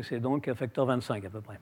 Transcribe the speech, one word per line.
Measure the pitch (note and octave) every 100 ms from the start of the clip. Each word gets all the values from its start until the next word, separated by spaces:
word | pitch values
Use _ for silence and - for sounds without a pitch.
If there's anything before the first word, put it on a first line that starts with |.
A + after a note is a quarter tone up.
c'est | A#2 B2
donc | B2 C#3+ C#3
un |
facteur | A#2 B2+ B2 C3
vingt-cinq | B2+ - A2 G2
à |
peu | G#2+
près. | G#2+ G#2